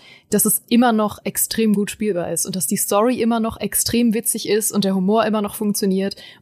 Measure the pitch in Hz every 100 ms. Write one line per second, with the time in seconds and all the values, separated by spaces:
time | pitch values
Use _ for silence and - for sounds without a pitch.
0 | - - _ 208 214 - - 233 247 220
1 | 208 - 202 - - - 226 202 202 -
2 | 214 175 170 165 - 185 - 202 - 202
3 | 233 247 226 233 220 - 202 - - 233
4 | 240 214 - 226 - 208 214 202 196 190
5 | 185 220 220 214 202 - 208 202 202 190
6 | 196 - - -